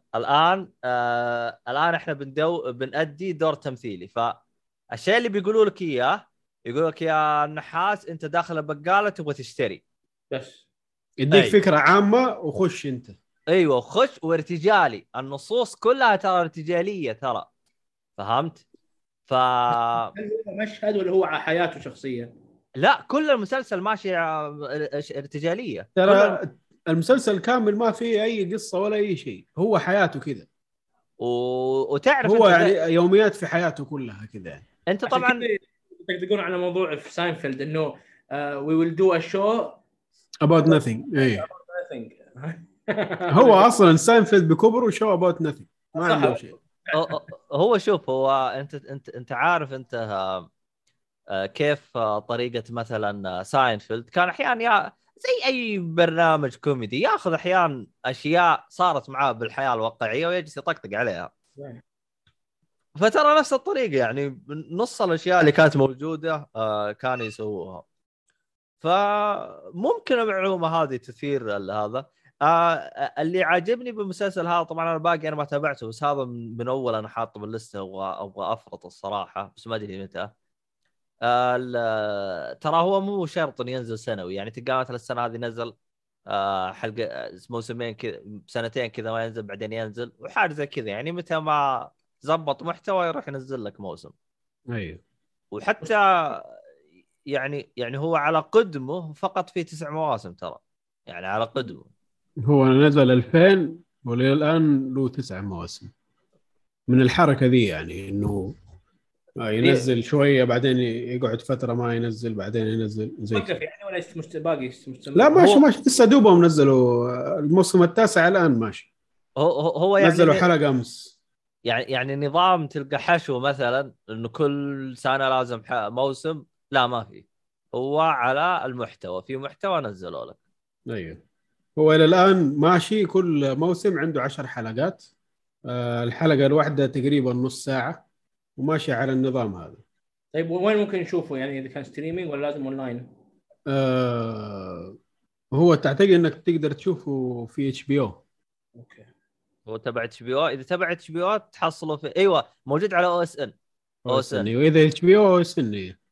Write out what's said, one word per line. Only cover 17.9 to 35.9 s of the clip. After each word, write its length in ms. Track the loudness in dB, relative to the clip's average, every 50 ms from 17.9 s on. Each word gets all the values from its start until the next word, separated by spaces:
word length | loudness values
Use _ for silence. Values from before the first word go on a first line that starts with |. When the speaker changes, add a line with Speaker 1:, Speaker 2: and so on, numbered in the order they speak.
| _ _ _ _ _
Speaker 1:
فهمت؟ 500 | -10 -4 -2 -2 -2 -2 -4 -8 _ _ _ _ _ _ _ _ _ _ _ _ _ _
ف- 80 | -2 0
Speaker 2:
هل 960 | 2 2 2 2 2 2 2 0 0 0 0 -2 -2 -4 -6 -8 -12 -10 -8 -8 -8 -8
هو 80 | -10 -8
مشهد 420 | -8 -8 -8 -8 -6 -4 -2 -2
ولا 140 | -2 -2 0
هو 140 | 2 2 2
ع-، 140 | 0 -2 -4
حياته 400 | -2 -2 0 0 0 -2 -4 -8
شخصية؟ 540 | -14 -16 -14 -12 -10 -10 -8 -10 -10 -12 -16 _ _ _ _ _ _ _ -4
Speaker 1:
لا، 300 | 0 2 2 2 2 -2
كل 240 | -4 -2 0 2 2
المسلسل 500 | 0 0 0 -4 -4 -6 -4 -4 -6 -4
ماشي، 360 | -2 -4 -4 -4 -4 -4 -2
آه، 720 | -2 -2 -2 -2 -4 -6 -8 -10 -10 -10 -8 -6 -6 -6 -6 -6
إش-، 240 | -8 -8 -8 -10
ارتجالية. 720 | -12 -12 -10 -8 -6 -4 -4 -4 -4 -6 -8 -10 -10 -10 -4 0
Speaker 3:
ترى 420 | 2 6 6 6 6 6 4 2
Speaker 1:
كل 120 | -2 -6 -10 -12 _ _ _ _ _ -4
Speaker 3:
المسلسل 520 | -2 0 2 2 2 2 2 2 0 -2 0
كامل 360 | 0 0 0 2 2 0 0
ما 160 | 2 0 0
فيه 320 | -2 -2 -2 -2 0 0 0
أي 300 | 0 -2 -2 -4 -4 -6
قصة 260 | -8 -8 -6 -4 -4
ولا 160 | -2 -2 -2
أي 200 | -2 -2 -2 -4
شيء، 300 | -6 -8 -10 -12 -14 -16 _ _
هو 200 | -2 0 2 2
حياته 420 | 0 0 2 2 2 2 0 -2 -4
كذا. 280 | -8 -8 -10 -10 -12 _ _ _ _ _ _ _ _ _ _ _ _ _ _
Speaker 1:
و-، 760 | -6 -4 -4 -2 -2 -2 -2 -4 -2 -2 -2 -2 -2 -2 -2 -4
وتعرف 380 | 0 2 2 2 2 2 2
Speaker 3:
هو 160 | 4 6 8
Speaker 1:
أنت 220 | 8 8 6 6 4
Speaker 3:
يعني 240 | 2 2 2 2 4
يوميات 420 | 4 4 6 6 6 6 4 2
في 120 | -2 -4
حياته 380 | -2 -2 0 0 -2 -4 -6 -10
كلها 400 | -10 -10 -10 -10 -10 -12 -14 -16 -16 -16
كذا 160 | -16 -16 -16
يعني. 180 | -16 -18 -20 _ _ _ -4
Speaker 1:
أنت 160 | -4 -4 -4 -2
Speaker 2:
عشان 140 | -2 -2 0
Speaker 1:
طبعًا 140 | 0 0 -2
Speaker 2:
كذا 140 | -2 -2 -6 -6 -6 _ _ _ _ _ _